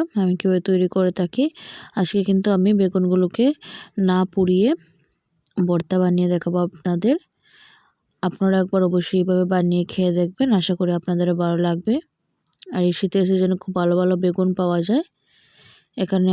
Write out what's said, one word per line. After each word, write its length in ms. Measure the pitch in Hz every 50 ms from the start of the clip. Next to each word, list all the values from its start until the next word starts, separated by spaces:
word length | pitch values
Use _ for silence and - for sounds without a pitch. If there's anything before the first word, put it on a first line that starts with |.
| 330 339 - 214 190
আমি 120 | 180 180 170
কীভাবে 220 | - 190 185 180 170 -
তৈরি 200 | 190 180 185 175 -
করে 160 | 190 185 185 180 -
থাকি। 240 | 180 175 - - 269 320 - - - - - - - - - -
আজকে 200 | 185 - - 202 190 190
কিন্তু 200 | 196 190 190 208 202
আমি 140 | 185 185 202 214 202
বেগুনগুলোকে 680 | 196 185 185 190 185 180 180 185 185 175 - - 233 269 302 - - - - - - - _ - 190 185
না 100 | 185 185 185 185 -
পুড়িয়ে 380 | 196 190 180 180 185 202 247 330 - - _ _ _ _ _ _ _ _ _ _ _ _ _ _ - 180 175
ভর্তা 280 | 175 170 165 - 185 185 185
বানিয়ে 260 | 180 175 180 180 175 180
দেখাবো 240 | 170 - 180 175 180 180
আপনাদের। 500 | 175 - - - 185 175 175 175 220 285 370 - _ _ _ _ _ _ - - - _ _ _ _ _ _ _ _ _ _ -
আপনারা 300 | 180 170 - 196 190 190 190 185
একবার 200 | 185 - 190 185 180
অবশ্যই 300 | 175 180 170 - - 190
এইভাবে 240 | 180 185 185 180 185 180 190
বানিয়ে 280 | 180 175 175 175 175 175 - -
খেয়ে 200 | - 185 180 170 175
দেখবেন, 300 | 180 170 185 - 262 269 226 185
আশা 160 | 170 - 180 175
করি 120 | 185 175 175 170
আপনাদেরও 340 | - - 180 175 180 175 175 170 175
ভালো 160 | 170 170 170 175 175
লাগবে। 280 | 170 170 170 214 226 302 - _ _ _ _ _ _ _ _ _ _ _ - 381 302
আর 60 | 185 180 180
এই 40 | 175 -
শীতের 260 | - 180 - 196 190 180
সিজনে 280 | 190 185 185 185 185 180 -
খুব 100 | - 185 180
ভালো 140 | 175 175 175 180
ভালো 140 | 180 180 185 180 180
বেগুন 240 | 180 175 190 185 185 180 -
পাওয়া 200 | 185 175 175 175 170 175
যায়। 160 | 214 277 349 - _ _ _ _ _ _ _ _ _ _ - - - _ _ _ _ - 190
এখানে 260 | - - 190 185 185